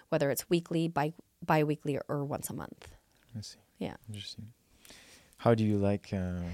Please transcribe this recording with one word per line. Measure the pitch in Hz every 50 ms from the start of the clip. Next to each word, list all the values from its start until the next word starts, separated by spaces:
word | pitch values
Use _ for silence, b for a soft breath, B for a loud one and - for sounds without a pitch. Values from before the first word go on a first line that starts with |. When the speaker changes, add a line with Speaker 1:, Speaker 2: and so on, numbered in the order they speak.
| B B
Speaker 1:
whether | - 156 143 139
it's | 131 - - -
weekly, | 180 170 170 - 175 165 165 165
bi-, | 165 143 143 151 165 - - _ _ _ -
bi-weekly, | - 170 156 151 147 151 147 - 147 143 135 - -
or | 143 143 143
once | 143 151 - - -
a | -
month. | - 78 - - - - - - - _ _ _ _ _ _ -
Speaker 2:
I | 113
see. | 101 - - - _ _ _ _
Speaker 1:
Yeah. | - - - - - -
Speaker 2:
Interesting. | 107 104 98 - - - 104 107 117 _ _ _ B B B B B B B B B B B B B B
How | - 120 120
do | 110 110
you | 107 107 101
like, | 98 98 101 101 - - -
uh, | 98 92 90 90 90 87 87